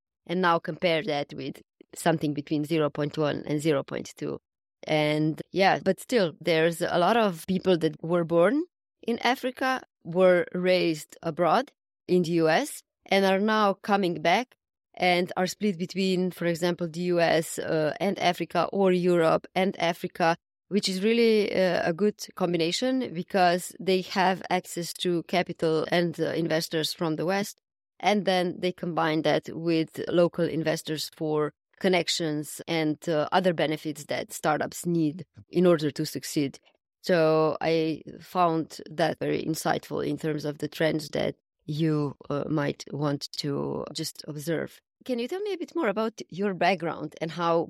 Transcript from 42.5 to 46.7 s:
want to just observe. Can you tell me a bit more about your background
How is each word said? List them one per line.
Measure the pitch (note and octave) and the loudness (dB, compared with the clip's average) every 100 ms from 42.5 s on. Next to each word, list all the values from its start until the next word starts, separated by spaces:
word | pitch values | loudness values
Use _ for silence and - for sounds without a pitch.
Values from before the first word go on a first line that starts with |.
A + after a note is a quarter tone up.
| D3+ C#3+ C#3+ - | -2 -2 -4 -8
want | C#3 D3 C#3+ - - | -4 -2 -4 -6 -8
to | D3 C#3 C#3+ - - | -6 -4 -4 -6 -8
just | C#3+ D#3 - - | -8 -10 -10 -14
observe. | D3+ D3 D3+ C3+ - _ _ - | -10 -4 -4 -4 -10 _ _ -6
Can | A#3+ | -4
you | B3 | -4
tell | F#4 | -4
me | G#4 | -4
a | F4 | -6
bit | C#4 | -6
more | E4+ E4 | -2 -2
about | G#3 A3 - - | 0 -2 -4 -12
your | E3 G3+ | -4 -4
background | F3 F3 | 0 2